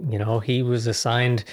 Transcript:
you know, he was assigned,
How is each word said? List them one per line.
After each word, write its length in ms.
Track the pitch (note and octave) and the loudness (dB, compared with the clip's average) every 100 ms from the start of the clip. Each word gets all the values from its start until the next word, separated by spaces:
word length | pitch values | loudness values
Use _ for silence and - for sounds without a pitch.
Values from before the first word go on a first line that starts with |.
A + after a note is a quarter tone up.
| D#3 | -4
you 80 | G#2+ | -2
know, 220 | G#2+ A2+ | 0 0
he 240 | G#2 B2+ | 0 0
was 240 | B2 A#2+ A#2 | 2 0 0
assigned, 560 | G#2+ B2 A#2+ B2 A#2 - | -2 0 2 2 0 -2